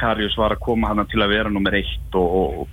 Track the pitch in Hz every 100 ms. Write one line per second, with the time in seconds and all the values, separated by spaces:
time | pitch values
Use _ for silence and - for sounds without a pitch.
0 | 117 107 101 113 107 104 - 113 107 104
1 | 104 110 101 104 110 101 98 98 - -
2 | - 95 87 92 78 80 69